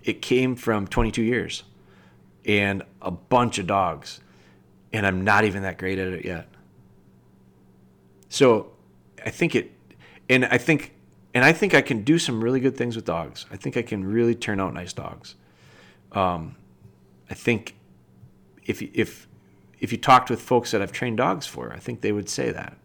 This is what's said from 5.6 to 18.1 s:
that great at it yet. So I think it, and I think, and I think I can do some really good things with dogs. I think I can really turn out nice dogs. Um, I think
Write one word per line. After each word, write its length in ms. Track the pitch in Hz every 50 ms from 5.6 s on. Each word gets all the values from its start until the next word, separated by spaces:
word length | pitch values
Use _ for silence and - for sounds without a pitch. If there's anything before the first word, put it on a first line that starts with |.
that 160 | 95 95 87 -
great 200 | 95 92 95 95
at 100 | 95 92
it 160 | 92 87 -
yet. 200 | 95 90 82 82 - - - _ _ _ - - - - _ _ - _ _ _ _ _ _ _ _ _ _ _ _ _ _ _ _ _ _ _ _ _ _ - _
So 440 | - - 143 127 113 104 - - - _ _ _ _ _ _ _ _ - -
I 60 | 117
think 240 | - - 175 160 -
it, 180 | 113 - - - _ _ - - _ - - - - _ -
and 160 | 127 131 127
I 140 | - - 127
think, 340 | - - 160 143 - - - _ _ _ _ _ _ _
and 120 | - 123 127
I 80 | 143
think 200 | 165 - 214 190
I 80 | 170 139
can 220 | - - 135 110
do 160 | 101 131 160 170
some 260 | - - 123 110 113
really 160 | 120 131 131
good 160 | 123 135 123
things 200 | - 120 120 113
with 100 | 113 -
dogs. 400 | - 82 85 80 64 - - - -
I 60 | -
think 200 | 98 - 135 -
I 60 | 123
can 220 | 113 - - 101 95
really 300 | 95 107 117 117 120 117
turn 260 | 117 - - 104 98
out 140 | 98 90 57
nice 180 | 76 90 -
dogs. 440 | - - - - - - - - - _ _ _ _ _ - - - - - - _ _ _ _
Um, 440 | - 101 95 90 87 85 80 90 - - - _ _ _ - - _ _ _ _ _ _ _ -
I 40 | -
think 420 | - - 123 120 104 - - - _ _ _ _ _ _ _